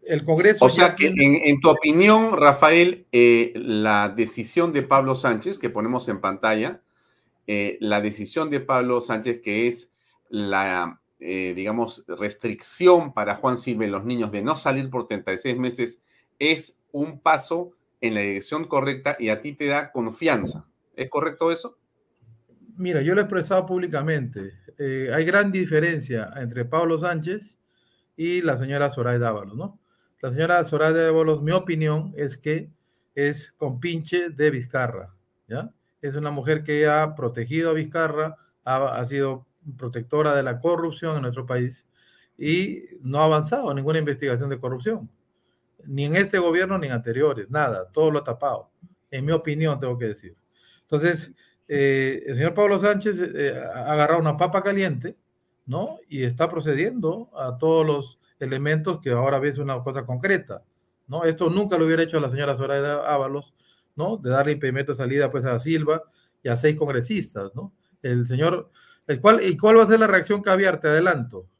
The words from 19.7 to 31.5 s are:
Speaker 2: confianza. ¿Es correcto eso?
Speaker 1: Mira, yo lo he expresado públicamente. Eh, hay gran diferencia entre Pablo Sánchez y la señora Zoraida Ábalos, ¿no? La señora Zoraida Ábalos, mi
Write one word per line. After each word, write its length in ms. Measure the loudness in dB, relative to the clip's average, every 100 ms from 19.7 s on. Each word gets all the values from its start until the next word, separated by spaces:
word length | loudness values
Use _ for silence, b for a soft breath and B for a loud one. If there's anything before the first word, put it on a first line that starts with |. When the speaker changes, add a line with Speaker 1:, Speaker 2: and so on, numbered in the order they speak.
| -2 -4
Speaker 2:
confianza. 760 | -6 -6 -2 0 0 -2 -10 -16 _ _ -12
¿Es 140 | -6
correcto 420 | -2 -4 0 -2
eso? 260 | 0 -6 _ _ _ _ _ _ -20 _ _ -20 -8
Speaker 1:
Mira, 240 | -2 0
yo 120 | 2
lo 60 | 2
he 40 | 2
expresado 400 | 0 0 0 0
públicamente. 880 | -2 -2 -2 -2 -2 -4 -8 -12 -14 -20 -8
Eh, 340 | -6 -4 -2
hay 120 | 0 2
gran 260 | 2 2
diferencia 800 | 0 0 2 2 -2 -4 -6 -6 -8
entre 260 | -8 -6
Pablo 340 | -2 0 0 0
Sánchez 640 | 0 -4 -4 -8 -10 _ _ _ _ _ _ -8
y 260 | -4 0
la 160 | 0 -2
señora 320 | -2 0 -2
Zoraida 380 | 0 0 0 0
Ábalos, 280 | -2 -8 -10
¿no? 220 | -12 -12 _ _ _ _
La 120 | -8
señora 340 | -2 2 2 2
Zoraida 420 | 2 2 4 4
Ábalos, 360 | 4 2 2
mi 80 | 2